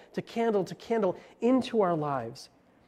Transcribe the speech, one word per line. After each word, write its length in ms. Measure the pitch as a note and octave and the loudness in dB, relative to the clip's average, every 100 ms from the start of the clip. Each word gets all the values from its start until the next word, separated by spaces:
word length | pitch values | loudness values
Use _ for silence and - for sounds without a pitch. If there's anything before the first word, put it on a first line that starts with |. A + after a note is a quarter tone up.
| - | -14
to 60 | - | -10
candle 440 | - A#3 A#3 G#3 | -6 -2 0 0
to 100 | F3+ | -2
candle 420 | E3 - A3+ G3 F3 - - | -6 -4 0 0 -2 -10 -2
into 400 | A#3 C4 A#3+ A3+ | 2 2 2 2
our 140 | F#3 | 2
lives. 540 | E3+ D3+ C#3 A#2 C3 - _ _ _ | 2 -2 -4 -6 -10 -18 _ _ _